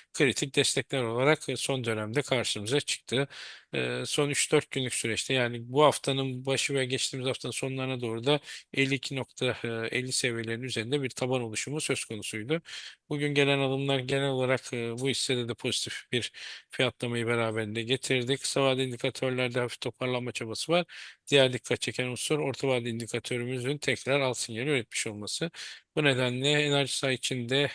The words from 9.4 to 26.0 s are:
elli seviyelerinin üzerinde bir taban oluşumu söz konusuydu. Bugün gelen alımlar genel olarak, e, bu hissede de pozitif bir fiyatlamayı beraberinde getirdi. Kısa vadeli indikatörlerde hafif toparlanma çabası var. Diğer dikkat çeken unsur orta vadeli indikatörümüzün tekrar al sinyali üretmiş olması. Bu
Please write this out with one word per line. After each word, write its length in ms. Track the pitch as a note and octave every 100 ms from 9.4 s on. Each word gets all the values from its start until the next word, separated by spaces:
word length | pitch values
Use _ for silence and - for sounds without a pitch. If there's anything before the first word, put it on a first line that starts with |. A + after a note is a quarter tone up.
| B2+ A2+ B2 A2+ A2+
elli 220 | B2 B2+
seviyelerinin 520 | - C3 A#2 A2+ A2+
üzerinde 380 | B2+ A#2 A2 C#3+
bir 80 | C3
taban 320 | - B2+ B2+
oluşumu 380 | A#2 G#2+ - D3
söz 240 | - C3
konusuydu. 580 | - G#2+ G2 A2 A2 D#3+ - - - - -
Bugün 260 | D3+ D3
gelen 240 | C#3+ C#3 C#3
alımlar 400 | C3+ C3+ C#3 C3+
genel 300 | B2+ C#3 C#3
olarak, 440 | C3 B2+ C3 -
e, 260 | B2 A#2 A#2
bu 100 | C3+
hissede 400 | B2 - B2+ A#2
de 60 |
pozitif 500 | A2+ C3 - - - -
bir 200 | B2 - - - - -
fiyatlamayı 560 | - B2+ - B2 A#2+ A#2
beraberinde 560 | A#2+ A2+ A2 G#2+ A2
getirdi. 540 | A2+ C3 - C3 A#2+ C3+
Kısa 260 | - -
vadeli 260 | C3+ C3 C3
indikatörlerde 720 | A#2+ C3+ - C3 B2+ B2+ B2
hafif 200 | B2 -
toparlanma 520 | B2+ - B2+ B2 B2
çabası 400 | - A#2 G#2+ -
var. 140 | E3+ E3+ - - - -
Diğer 220 | C#3 C3
dikkat 280 | B2 - A#2+
çeken 260 | - A#2 B2+
unsur 320 | B2 - D3+
orta 300 | D3 B2 C3+
vadeli 220 | B2+ A#2+
indikatörümüzün 880 | A#2 A2+ A#2 - B2 A#2+ B2+ B2 D3
tekrar 420 | - B2 - C#3
al 140 | C3
sinyali 360 | A#2+ - A2+ C3+
üretmiş 360 | C#3 A2 - A2+
olması. 440 | G#2 G2+ - E3+ - - - -
Bu 80 | -